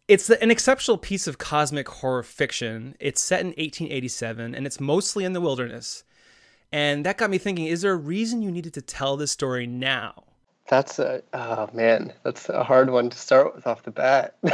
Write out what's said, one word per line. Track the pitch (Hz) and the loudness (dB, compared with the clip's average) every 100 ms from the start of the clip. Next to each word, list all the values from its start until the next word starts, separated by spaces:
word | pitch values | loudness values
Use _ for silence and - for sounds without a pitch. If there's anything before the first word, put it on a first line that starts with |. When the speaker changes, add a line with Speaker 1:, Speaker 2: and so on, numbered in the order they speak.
| - | 4
Speaker 1:
It's | 196 - | 6 6
an | 226 226 | 4 4
exceptional | 226 - 269 - 208 | 4 4 2 2 0
piece | - 196 - | -2 -6 -6
of | 135 | -8
cosmic | - 151 147 147 131 | -2 0 0 -2 -8
horror | - 131 127 | -6 -4 -2
fiction. | 117 - 139 - 117 113 123 - | -4 -4 -4 -4 -6 -8 -12 -8
It's | 147 - | -4 -2
set | - 180 | 0 0
in | 180 - | -2 -6
eighteen | 156 - 165 | -8 -6 -6
eighty-seven, | 139 127 - 113 113 117 | -6 -6 -6 -8 -8 -10
and | 127 135 | -8 -8
it's | - | -6
mostly | 139 165 208 208 | 0 0 0 -2
in | 185 | -4
the | 185 | -2
wilderness. | 170 131 120 120 - - _ _ _ _ _ _ _ | -2 -2 -6 -8 -12 -14 _ _ _ _ _ _ _
And | 151 147 143 165 | -2 0 0 -2
that | 196 | -2
got | 220 | 0
me | 185 | 0
thinking, | 202 180 160 | -2 -4 -2
is | 170 | -2
there | 196 | 0
a | 180 | -2
reason | 143 190 226 233 | -2 -2 -2 -2
you | 202 | -4
needed | 175 165 | -6 -8
to | 147 | -12
tell | - - 139 139 | -12 -4 -2 -2
this | 147 | -4
story | - 135 123 120 | -4 -4 -4 -6
now? | 123 131 127 107 - - _ _ _ - | -4 -4 -4 -6 -14 -20 _ _ _ 2
Speaker 2:
That's | 127 139 - | 2 2 -2
a, | 139 127 - | -2 -4 -8
oh, | 127 117 110 107 | -8 -6 -4 -4
man, | 117 113 110 - - | 2 4 4 0 -8
that's | - - - | -8 -6 -4
a | - | -2
hard | - 131 131 | 6 6 6
one | 123 120 | 4 2
to | - | -2
start | - 131 139 | 4 6 6
with | - 127 | 2 -4
off | 113 | -4
the | - | -6
bat. | - 131 135 - - | 0 4 4 2 -2
<laughs> | 175 | 2